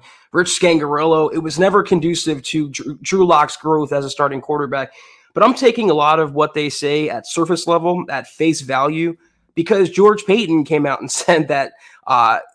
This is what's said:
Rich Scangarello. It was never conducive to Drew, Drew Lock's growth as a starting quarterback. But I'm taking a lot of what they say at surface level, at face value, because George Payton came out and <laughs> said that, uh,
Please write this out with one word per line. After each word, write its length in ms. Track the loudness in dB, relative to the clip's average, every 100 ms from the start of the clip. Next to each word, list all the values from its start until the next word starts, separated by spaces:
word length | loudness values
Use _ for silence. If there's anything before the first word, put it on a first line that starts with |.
| -14 -20 _
Rich 160 | -2 -2
Scangarello. 840 | 2 2 2 0 0 2 2 2
It 60 | -2
was 200 | -4 0
never 240 | 2 2
conducive 600 | 2 0 0 -2 -4 -4
to 240 | -4 -6 -6
Drew, 300 | -8 -12 -12
Drew 260 | -4 2 4
Lock's 300 | 4 2 -2
growth 360 | -2 0 0
as 120 | -4
a 60 | -4
starting 320 | -2 -2 -2
quarterback. 500 | -4 -4 -4 -6 -8 -14 -20 _ _
But 100 | 2
I'm 120 | 2
taking 360 | 4 2 2 2
a 40 |
lot 240 | 2 2 2
of 160 | 0
what 180 | -2 -2
they 160 | -2 -4
say 400 | -4 -2 -2 -2
at 180 | -6 -6
surface 400 | -4 -2 -2 0
level, 380 | 0 0 -2 -4
at 160 | -8 -8
face 340 | -2 -2 -2
value, 560 | -4 -2 -2 -2 -4 -6 _ _ _
because 340 | -6 0 2 2
George 380 | 4 4 4 0
Payton 380 | 0 2 0
came 200 | 0 0
out 160 | 0 -4
and 100 | -6
<laughs> 0 |
said 380 | -4 0 0 0
that, 240 | -2 -4 -10 -20 -14 -2
uh, 320 | 2 2 2 -4